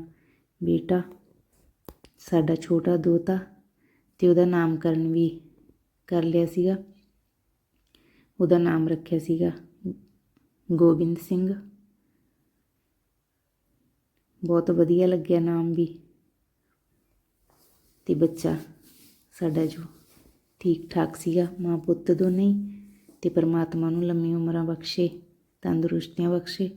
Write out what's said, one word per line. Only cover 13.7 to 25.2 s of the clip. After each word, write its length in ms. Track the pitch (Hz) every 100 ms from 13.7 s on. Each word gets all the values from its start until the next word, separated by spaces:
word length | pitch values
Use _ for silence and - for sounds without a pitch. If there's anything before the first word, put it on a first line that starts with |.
| _ _ _ _ _ _ _
ਬਹੁਤ 300 | 170 170 170
ਵਧੀਆ 360 | 170 165 175 185
ਲੱਗਿਆ 320 | 180 156 175
ਨਾਮ 320 | 165 170 165
ਵੀ। 140 | 165 165 - - _ _ _ _ _ _ _ _ _ _ _ _ _ _ _ _ _ _ _ -
ਤੇ 80 | 156
ਬੱਚਾ 400 | 160 - 160 160 - - _ _ - _ _ -
ਸਾਡਾ 300 | 170 156 160
ਜੋ 160 | - 165 - _ _ _ _ _ _
ਠੀਕ 280 | 185 165 -
ਠਾਕ 260 | 175 160 -
ਸੀਗਾ, 320 | 175 165 175 -
ਮਾਂ 160 | 175 170
ਪੁੱਤ 340 | 160 170 -
ਦੋਨੇ 340 | 170 185 185 202
ਹੀ, 360 | 202 - - - _ - _
ਤੇ 80 | 175
ਪਰਮਾਤਮਾ 600 | 170 165 165 160 165 165
ਨੂੰ 140 | 165
ਲੰਮੀ 300 | 175 170 165 170
ਉਮਰਾਂ 280 | 165 165 165
ਬਖਸ਼ੇ, 440 | 160 - - 175 170